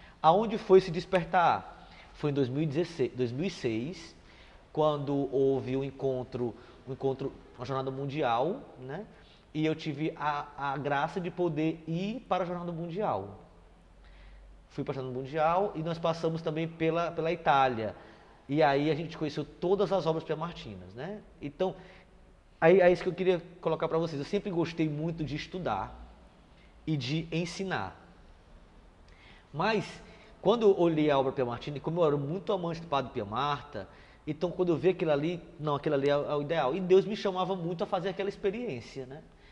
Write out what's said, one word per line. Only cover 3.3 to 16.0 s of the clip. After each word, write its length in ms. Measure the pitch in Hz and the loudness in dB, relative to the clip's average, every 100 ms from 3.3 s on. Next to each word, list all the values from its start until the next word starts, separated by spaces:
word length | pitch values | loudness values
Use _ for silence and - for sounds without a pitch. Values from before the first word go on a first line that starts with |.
mil 140 | 127 185 | -2 -4
e 40 | |
seis, 640 | - 120 110 139 190 - - - - - - - | -2 -4 -2 -4 -8 -14 -20 -20 -20 -20 -20 -6
quando 640 | - 151 147 139 143 139 | 0 2 2 0 -2 0
houve 420 | 139 135 135 117 135 | 2 2 2 0 -2
um 40 | |
encontro, 720 | 139 - 135 127 127 123 120 107 - - - | -4 -4 -4 -2 -4 -4 -4 -6 -16 -18 -12
um 60 | |
encontro, 400 | 131 135 131 139 - - - | -4 -2 -2 -6 -10 -18 -12
uma 80 | |
jornada 260 | 120 135 135 | -6 -4 -4
mundial, 680 | 135 139 143 131 117 151 269 - - | -6 -4 -2 0 2 0 -2 -10 -16
né? 280 | 127 190 220 - - - - | -12 -10 -12 -18 -20 -20 -10
E 100 | 151 | -2
eu 100 | 156 | -2
tive 380 | 156 160 139 160 | -2 -4 -4 -4
a, 580 | - 147 147 143 - 143 | -2 -4 -4 -6 -6 -4
a 40 | 139 | -2
graça 420 | 135 139 156 190 | 0 0 0 -4
de 120 | 175 | -6
poder 520 | 175 175 156 160 160 - | -2 -2 0 -2 -2 -4
ir 320 | 165 196 254 - | -4 -4 -6 -2
para 160 | 185 | -2
a 20 | 175 | -2
jornada 240 | 175 175 | -6 -6
mundial. 680 | 160 170 175 190 104 101 98 - - - - - - - - - - - - - | -8 -6 -4 -2 -2 -6 -14 -20 -20 -20 -20 -20 -20 -20 -20 -20 -20 -20 -20 -12
Fui 160 | - | -8
para 80 | 147 | -6
a 20 | 135 | -6
jornada 220 | 131 127 | -6 -6
mundial 540 | 135 156 156 175 202 | -4 0 2 2 0
e 80 | 156 | -2
nós 160 | 160 | -6
passamos 440 | 165 | -2